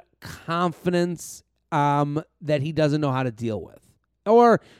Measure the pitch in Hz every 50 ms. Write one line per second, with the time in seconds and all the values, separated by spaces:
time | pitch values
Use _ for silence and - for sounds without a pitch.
0 | - _ _ _ - - - - - - 165 170 180 175 160 - - 180 180 175
1 | 175 175 175 156 - - - - _ _ _ _ _ _ - 151 143 143 143 143
2 | 147 143 143 151 165 _ _ _ - 147 151 147 135 160 160 147 156 147 143 151
3 | 151 143 127 131 131 127 110 104 113 113 107 98 78 - - - _ _ _ _
4 | _ _ _ _ _ 196 220 233 240 233 220 175 - - - _